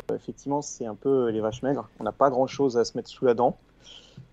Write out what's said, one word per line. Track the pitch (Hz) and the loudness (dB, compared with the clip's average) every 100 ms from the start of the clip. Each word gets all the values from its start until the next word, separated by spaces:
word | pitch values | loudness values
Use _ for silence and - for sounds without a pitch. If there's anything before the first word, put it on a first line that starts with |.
| - | -2
effectivement, | 110 - - - 143 | -6 -8 -10 -4 -4
c'est | 143 - 117 | -4 -8 -10
un | 104 | -4
peu | 139 135 120 | 0 2 2
les | 110 | 0
vaches | 107 123 | -2 -2
maigres. | 127 135 110 - | -2 -2 -6 -8
On | |
n'a | 110 | -6
pas | - 139 | 2 2
grand-chose | 127 131 - 139 117 | 4 0 0 0 2
à | |
se | 113 123 | 0 -4
mettre | - | -10
sous | - | 0
la | 127 | 2
dent. | 117 123 - _ _ - - - - - | 4 2 0 _ _ -20 -20 -20 -20 -20